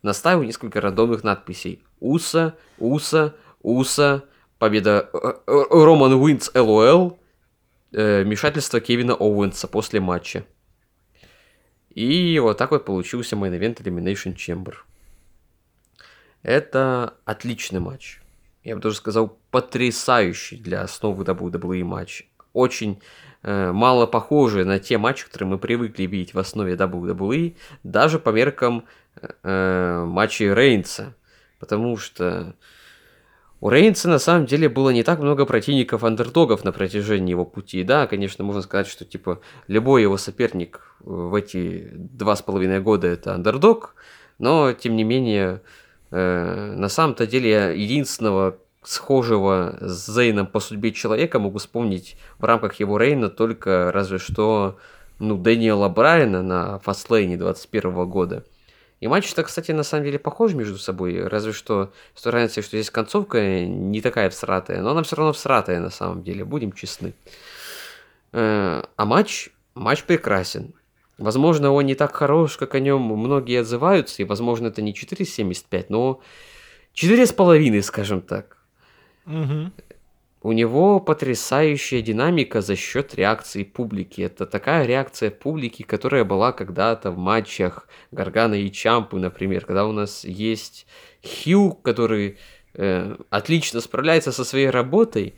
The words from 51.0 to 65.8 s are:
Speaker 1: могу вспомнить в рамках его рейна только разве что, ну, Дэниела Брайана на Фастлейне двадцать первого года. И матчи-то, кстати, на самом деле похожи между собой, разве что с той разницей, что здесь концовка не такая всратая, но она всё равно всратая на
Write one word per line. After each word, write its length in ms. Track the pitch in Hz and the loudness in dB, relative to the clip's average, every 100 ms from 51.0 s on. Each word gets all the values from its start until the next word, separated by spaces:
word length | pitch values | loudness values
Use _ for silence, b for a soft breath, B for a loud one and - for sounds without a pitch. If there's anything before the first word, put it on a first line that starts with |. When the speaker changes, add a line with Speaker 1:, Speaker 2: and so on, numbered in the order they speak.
| 110 107 165 120 | -2 0 0 0
Speaker 1:
могу 220 | 101 101 | -2 -6
вспомнить 580 | - 117 117 92 - - b b | -8 -4 -2 -4 -8 -20 b b
в 60 | 110 | 0
рамках 340 | 113 107 - | 0 0 -4
его 180 | 101 104 | -2 2
рейна 320 | 127 143 104 | 2 2 -2
только 640 | - 113 110 95 92 87 | -2 -2 -2 0 0 2
разве 260 | 95 95 92 | 0 -2 -4
что, 640 | - 92 107 107 98 95 B B B - | -6 -2 2 2 0 -4 B B B -8
ну, 180 | 107 98 | -4 0
Дэниела 500 | 113 117 113 104 98 | 2 2 4 2 2
Брайана 540 | 98 139 165 120 92 | 4 4 6 4 0
на 380 | 92 90 90 98 | -2 -2 -4 -6
Фастлейне 580 | - 98 - 113 92 87 | -6 -6 0 2 2 -2
двадцать 320 | 90 85 - | -4 -4 -6
первого 360 | 107 92 90 90 | -4 -4 -2 -2
года. 380 | 95 87 - - b b b b b | -2 -2 -4 -14 b b b b b
И 80 | 113 | -2
матчи-то, 360 | 175 190 - | 0 -2 -4
кстати, 280 | 151 - 165 | -4 -6 -4
на 120 | 156 | -4
самом 220 | 147 151 143 | -2 -4 -4
деле 120 | 143 | -4
похожи 380 | - - 226 151 | -6 -2 0 0
между 240 | 107 95 | -4 -6
собой, 480 | - 92 90 90 95 | -8 -6 -4 -4 -4
разве 260 | 104 110 | -4 -4
что 400 | 107 - 101 98 b b - | -6 -2 -2 -2 b b -10
с 80 | |
той 80 | 117 | -2
разницей, 320 | 117 113 107 | 0 0 -2
что 120 | 101 107 | -6 -6
здесь 140 | 107 | -6
концовка 760 | 120 110 208 202 120 98 92 90 | -4 -2 -2 0 0 2 0 -2
не 360 | 95 95 104 | -4 -2 -2
такая 300 | 123 117 98 | -2 0 0
всратая, 500 | - - 92 95 92 | -2 -4 -4 -2 -4
но 80 | 101 | -2
она 140 | 156 | -2
всё 120 | 160 151 | -2 0
равно 160 | 156 | 0
всратая 480 | 143 139 123 98 | 0 0 0 2
на 120 | 87 | -2